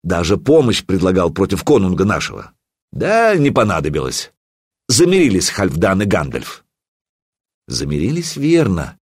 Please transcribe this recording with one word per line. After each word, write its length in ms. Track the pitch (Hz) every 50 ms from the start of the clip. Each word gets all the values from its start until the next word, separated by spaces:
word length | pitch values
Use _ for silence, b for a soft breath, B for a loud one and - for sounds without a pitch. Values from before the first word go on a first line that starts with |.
| -
Даже 320 | 85 90 85 87 82 101
помощь 480 | 82 - 131 151 160 135 120 98 - -
предлагал 460 | - 95 90 87 92 92 92 87 85
против 340 | 82 95 98 95 98 92 -
Конунга 400 | - 147 117 98 92 92 90 95
нашего. 480 | 104 92 76 - - 50 50 - - _ _ _ _ _ _ _ _
Да 420 | - 71 107 175 214 226 233 220 208
не 160 | 170 143 139
понадобилось. 840 | - 127 113 104 90 80 73 76 73 78 65 64 - - - - _ _ _ _ _ _ _ _ _ _ _
Замирились 640 | - 117 - 175 175 190 190 170 127 95 92 85 -
Хальфдан 540 | - - 101 90 67 80 104 98 95 95
и 20 | 107
Гандальф». 640 | 101 95 87 76 67 - 62 - - - - _ _ _ _ _ _ _ _ _ _ _ _ _ _ _ _ _ _ _ _ _
Замирились 680 | - 62 - 71 71 76 73 80 113 156 175 165 170 -
верно. 640 | 147 139 156 170 170 147 107 92 82 69 - - _ _